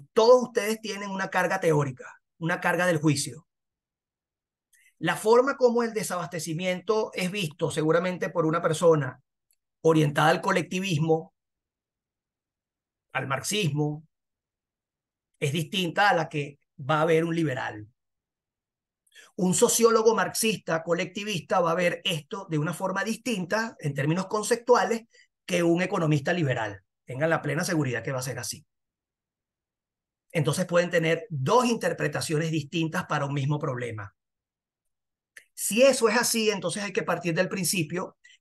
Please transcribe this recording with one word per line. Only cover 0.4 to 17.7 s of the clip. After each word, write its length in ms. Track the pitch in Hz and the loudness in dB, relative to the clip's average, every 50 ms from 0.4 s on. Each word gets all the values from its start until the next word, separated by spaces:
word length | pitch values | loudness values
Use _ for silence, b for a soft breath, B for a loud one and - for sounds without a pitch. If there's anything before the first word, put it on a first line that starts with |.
| 240 | 6
ustedes 380 | 240 - 220 202 214 220 220 | 2 -2 -2 -2 -2 -2 -4
tienen 280 | - 202 190 202 202 202 | -6 -8 -8 -8 -8 -8
una 200 | 190 190 190 - | -6 -6 -6 -4
carga 300 | - 185 180 170 190 190 | -2 0 0 0 0 0
teórica, 600 | 185 170 156 147 143 135 131 - - - - - _ _ _ - | 2 2 2 2 2 0 -4 -10 -14 -20 -20 -20 _ _ _ -8
una 200 | 165 165 180 180 | -4 -4 -4 -2
carga 260 | - 180 175 170 180 | -2 0 0 0 2
del 120 | 180 170 151 | 2 2 2
juicio. 480 | 147 160 143 131 - 120 120 - - _ _ _ _ _ _ _ _ _ _ _ _ _ _ _ _ _ _ _ _ _ _ _ _ _ b b b b b b | 2 2 2 2 0 -6 -8 -14 -20 _ _ _ _ _ _ _ _ _ _ _ _ _ _ _ _ _ _ _ _ _ _ _ _ _ b b b b b b
La 160 | - 170 170 | -4 -4 -2
forma 400 | 160 - 208 233 240 254 277 262 | 0 4 4 6 6 6 4 2
como 280 | 269 254 240 233 240 233 | 2 4 4 4 4 0
el 100 | 226 208 | -2 -2
desabastecimiento 1160 | 214 175 - 180 180 165 160 - 170 156 170 160 160 185 185 180 180 170 - 220 220 220 - - | -4 -4 -4 -4 -6 -6 -6 -8 -8 -6 -6 -4 -4 -2 -2 -2 -2 -2 -2 0 0 -2 -2 -4
es 180 | - 185 180 | -4 -4 -4
visto, 400 | 185 208 196 151 - - 165 147 | -4 -4 -6 -6 -6 -4 -4 -4
seguramente 580 | - - 156 156 160 170 180 185 180 170 - 185 | -2 0 0 2 2 2 2 0 -4 -4 -6 -6
por 160 | - 175 156 | -2 -2 0
una 160 | 156 156 170 | 0 0 0
persona 600 | 170 170 156 151 180 170 160 151 139 127 - - _ _ _ _ _ _ _ _ _ _ _ _ | 0 0 0 2 4 4 6 4 2 -2 -6 -12 _ _ _ _ _ _ _ _ _ _ _ _
orientada 480 | - 160 165 156 151 147 147 147 151 156 | 2 4 4 4 4 2 2 2 4 4
al 120 | 175 180 | 4 2
colectivismo, 920 | 180 190 190 180 160 - - 185 190 196 170 143 160 160 160 160 170 - _ _ _ _ _ _ _ _ _ _ _ _ _ _ _ _ _ _ _ _ _ _ _ _ _ _ _ _ _ _ _ _ _ _ _ _ - | 2 0 0 0 0 -2 -4 -4 -2 0 0 0 2 2 2 0 0 -6 _ _ _ _ _ _ _ _ _ _ _ _ _ _ _ _ _ _ _ _ _ _ _ _ _ _ _ _ _ _ _ _ _ _ _ _ -8
al 140 | 135 135 127 | -6 -4 -4
marxismo, 760 | 135 127 - - 190 214 208 151 135 147 151 151 151 151 - _ _ _ _ _ _ _ _ _ _ _ _ _ _ _ _ _ _ _ _ _ _ _ _ _ _ - | -4 -6 -4 -4 -2 -2 -2 0 0 0 -2 -2 -4 -8 -12 _ _ _ _ _ _ _ _ _ _ _ _ _ _ _ _ _ _ _ _ _ _ _ _ _ _ -6
es 120 | 156 143 | -4 -2
distinta 580 | 131 175 156 - - 190 185 165 151 196 202 202 | -2 -2 -4 -4 -2 -2 -2 -2 0 2 2 4
a 40 | 190 | 4
la 160 | 170 160 - | 2 0 -2
que 300 | - 151 143 143 143 _ _ _ _ - | -4 -6 -6 -6 -10 _ _ _ _ -10
va 240 | 139 127 156 151 | -4 -2 0 2
a 40 | 156 | 2
ver 200 | 175 165 160 165 | 4 4 2 2
un 100 | 170 165 | 0 -2
liberal. 520 | 170 165 143 127 120 113 113 | -2 -2 -2 -2 -4 -6 -8